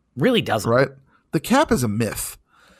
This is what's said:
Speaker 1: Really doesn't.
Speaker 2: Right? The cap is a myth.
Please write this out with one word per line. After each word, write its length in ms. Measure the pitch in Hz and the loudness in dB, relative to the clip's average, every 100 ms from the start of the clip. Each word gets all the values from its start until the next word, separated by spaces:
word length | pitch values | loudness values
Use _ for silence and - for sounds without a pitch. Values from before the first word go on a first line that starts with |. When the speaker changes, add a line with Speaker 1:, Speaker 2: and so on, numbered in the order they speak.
| _ - | _ -2
Speaker 1:
Really 260 | 185 233 | 0 0
doesn't. 280 | - 110 98 | 0 -2 0
Speaker 2:
Right? 200 | 120 135 - _ _ _ | 2 2 -4 _ _ _
The 80 | 160 | -6
cap 320 | - 262 311 | 0 2 2
is 120 | 220 | 0
a 40 | 123 | 0
myth. 500 | 104 110 - - - _ _ _ _ | -2 -4 -6 -10 -14 _ _ _ _